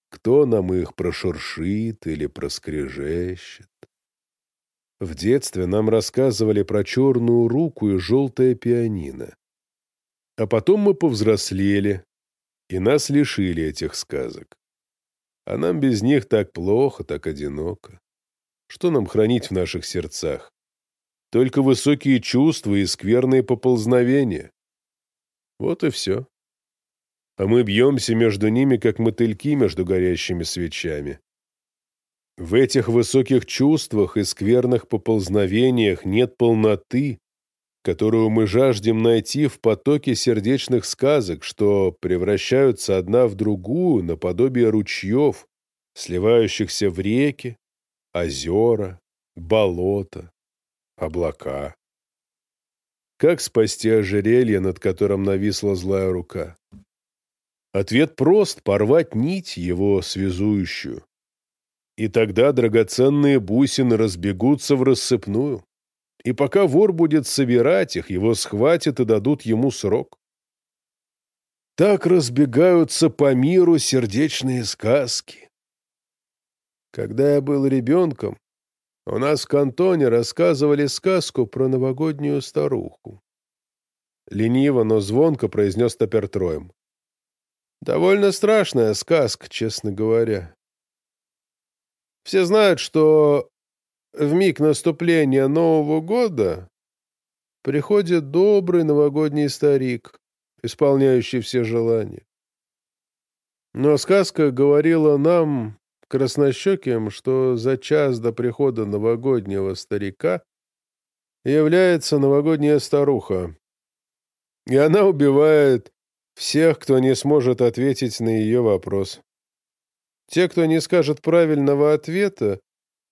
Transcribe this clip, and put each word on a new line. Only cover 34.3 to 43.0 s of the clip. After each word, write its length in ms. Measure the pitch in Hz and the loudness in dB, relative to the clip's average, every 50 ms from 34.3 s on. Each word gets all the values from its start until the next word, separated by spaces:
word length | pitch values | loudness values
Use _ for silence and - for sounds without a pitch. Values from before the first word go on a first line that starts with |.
| - - 98 104 120 123 123 123 127 113 - - | -4 -4 -2 0 2 2 2 0 -2 -2 -2 -4
поползновениях 1160 | 117 104 - 113 113 107 92 87 98 104 101 92 98 113 123 131 127 120 110 101 90 - - | -6 -4 -2 -2 -2 -2 -2 -2 0 0 0 0 0 2 2 2 2 2 2 0 0 -2 -4
нет 320 | 95 98 113 127 120 - | -2 0 0 0 0 0
полноты, 840 | - 120 117 117 110 107 107 104 92 - - - 127 143 143 113 - _ _ _ _ _ _ _ _ _ _ _ _ - | 0 0 2 2 2 2 2 0 -2 -4 -4 -4 -4 -4 -4 -6 -10 _ _ _ _ _ _ _ _ _ _ _ _ -6
которую 460 | 95 87 - 107 110 113 113 113 110 | -6 -2 0 0 2 2 2 2 2
мы 160 | 107 113 110 | 2 0 0
жаждем 560 | 98 92 120 135 135 120 101 98 113 113 110 | 2 2 2 2 2 0 0 0 -2 0 2
найти 440 | 113 117 117 113 107 - - 139 151 | 2 2 2 2 0 -2 -4 -2 -2
в 140 | 131 - - | -2 -4 -2
потоке 540 | - 113 107 - - 139 147 147 - 139 117 | -2 0 0 0 0 0 -2 0 0 -2 -4
сердечных 720 | - - 127 113 110 101 117 120 104 - - 127 117 - | -2 0 -2 -2 0 0 0 -2 -2 -2 -2 -2 -2 -2
сказок, 580 | - - - - 139 151 143 107 92 82 - - | -4 -6 -2 0 0 2 0 0 -4 -6 -10 -10
что 480 | - - - 104 104 101 101 95 92 - _ | -12 -4 -2 0 2 2 2 0 -2 -4 _
превращаются 960 | - 90 90 87 92 98 104 92 - - 127 135 139 131 107 - - - 98 | -4 -4 -2 -2 0 0 -2 -2 -2 0 0 2 2 2 0 -2 -4 -2 -2
одна 320 | 95 | -2